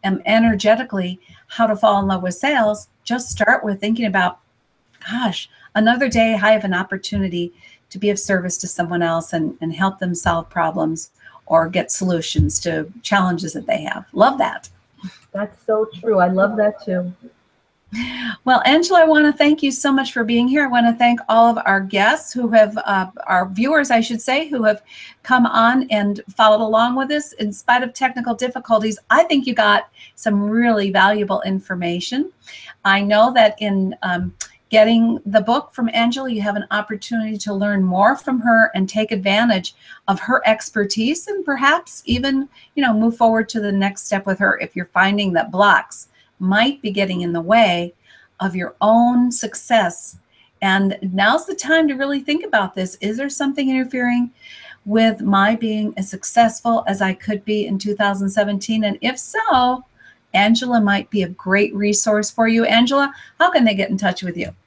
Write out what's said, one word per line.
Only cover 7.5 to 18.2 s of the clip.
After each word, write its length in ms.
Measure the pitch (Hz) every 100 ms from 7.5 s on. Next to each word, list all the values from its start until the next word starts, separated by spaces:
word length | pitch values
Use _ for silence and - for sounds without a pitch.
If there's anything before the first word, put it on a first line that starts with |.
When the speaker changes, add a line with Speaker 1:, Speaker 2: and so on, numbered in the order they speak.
| _ - _ _
Speaker 1:
to 80 | 190
be 120 | 208
of 80 | 202
service 380 | - 185 180 -
to 80 | 185
someone 360 | - 170 175
else 300 | 170 165 165
and, 240 | 170 156 -
and 120 | 165
help 260 | 156 196 190
them 160 | 180
solve 360 | 175 180 170 165
problems 600 | 175 160 160 160 165 - _ - - -
or 220 | 160 165
get 220 | 180 -
solutions 680 | - 185 170 160 156 156 -
to 300 | 175 160 156 -
challenges 500 | - 202 185 170 170
that 140 | 165 -
they 160 | -
have." 220 | - - -
Love 260 | - 233 277
that. 300 | - - - _ _ _ 190 - _
Speaker 2:
That's 300 | 196 208 _
so 220 | - 220 220 180
true. 180 | 226 196
I 100 | 180
love 280 | 185 202 214
that 260 | 208 208
too. 280 | - 180 180 - 240 _ _ _ _ _ _ 214 247 247